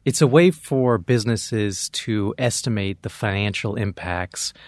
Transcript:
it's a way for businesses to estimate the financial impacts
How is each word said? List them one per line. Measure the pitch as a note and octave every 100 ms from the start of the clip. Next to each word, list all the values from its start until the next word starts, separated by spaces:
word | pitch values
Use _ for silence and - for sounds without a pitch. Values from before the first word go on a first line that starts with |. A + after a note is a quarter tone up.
| C#3
it's | -
a | C#3+
way | D3+ F3+
for | - - C3+ B2 A2+
businesses | E2+ A#2+ A2 A2 - A2 G#2 F#2+ -
to | - - G#2+ G2+ -
estimate | B2 - B2 G#2+ G2 F#2+
the | G#2
financial | - G#2+ G2 G#2 - G#2+
impacts | G#2 G2+ - F2+ F2 F2+ - - -